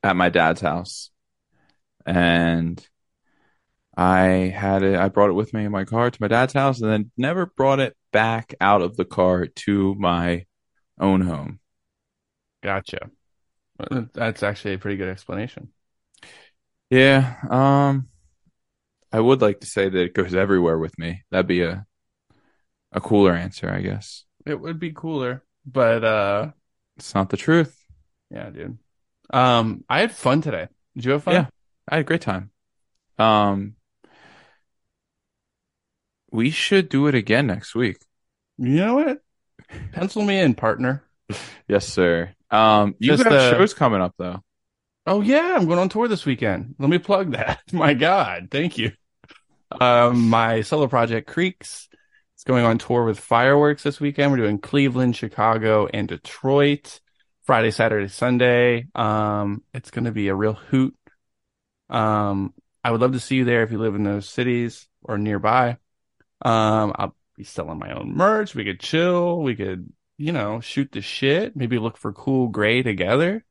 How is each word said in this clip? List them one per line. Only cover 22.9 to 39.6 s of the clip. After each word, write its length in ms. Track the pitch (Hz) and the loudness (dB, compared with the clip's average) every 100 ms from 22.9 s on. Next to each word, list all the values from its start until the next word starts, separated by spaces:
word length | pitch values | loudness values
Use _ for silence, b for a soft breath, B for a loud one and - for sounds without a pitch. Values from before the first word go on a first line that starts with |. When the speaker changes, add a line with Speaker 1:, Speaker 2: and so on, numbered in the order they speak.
Speaker 1:
a 80 | - | -8
cooler 320 | - 104 98 | 0 4 4
answer, 360 | 85 92 - 90 | 2 -6 -10 -8
I 120 | 95 | -6
guess. 420 | 95 101 - - _ _ - | -6 -8 -12 -20 _ _ -10
Speaker 2:
It 120 | 147 | -10
would 200 | 160 165 | -8 -10
be 140 | 165 | -10
cooler, 500 | 151 165 156 123 131 _ _ | -10 -8 -6 -6 -8 _ _
but, 400 | 139 131 117 117 | -8 0 2 2
uh, 480 | 113 107 101 101 151 - _ _ _ _ | 0 0 0 -2 -4 -12 _ _ _ _
Speaker 1:
It's 160 | - | -6
not 160 | 98 95 | -2 -2
the 80 | 101 | -2
truth. 400 | - 165 156 _ _ _ _ _ _ | 2 2 2 _ _ _ _ _ _
Speaker 2:
Yeah, 180 | - - | -16 -16
dude. 300 | - 90 113 _ _ _ _ _ | -14 -14 -16 _ _ _ _ _
Um, 520 | 131 127 120 110 - - | 0 4 2 0 -6 -4
I 120 | 135 | -2
had 120 | 220 | -2
fun 300 | - 127 143 | -2 0 0
today. 280 | 156 92 80 _ _ - | -2 -6 -8 _ _ -8
Did 100 | 123 | -2
you 60 | |
have 120 | 143 | -2
fun? 100 | 160 175 | 2 0
Speaker 1:
Yeah, 120 | 139 _ _ _ - | 0 _ _ _ -6
I 80 | 156 | -4
had 40 | |
a 20 | |
great 180 | 139 165 | -2 -2
time. 280 | - 95 101 _ _ _ _ _ _ - | -2 -6 -8 _ _ _ _ _ _ 0
Um, 560 | 110 107 104 98 101 110 _ _ b b b b b b _ _ _ _ _ _ _ _ _ _ _ _ _ _ _ _ _ | 4 4 2 0 -6 -14 _ _ b b b b b b _ _ _ _ _ _ _ _ _ _ _ _ _ _ _ _ _
we 180 | 113 123 | -2 -2
should 400 | 160 - 196 180 | -2 2 2 2
do 160 | 135 147 | 0 2
it 80 | |
again 320 | 131 101 113 139 | 2 2 2 2
next 300 | 95 - 117 | -4 -6 -4
week. 220 | 120 - _ _ _ _ _ - | -4 -4 _ _ _ _ _ -8
Speaker 2:
You 120 | 127 | -2
know 260 | 147 202 254 | 0 2 0
what? 240 | 302 294 _ _ _ _ | 0 -4 _ _ _ _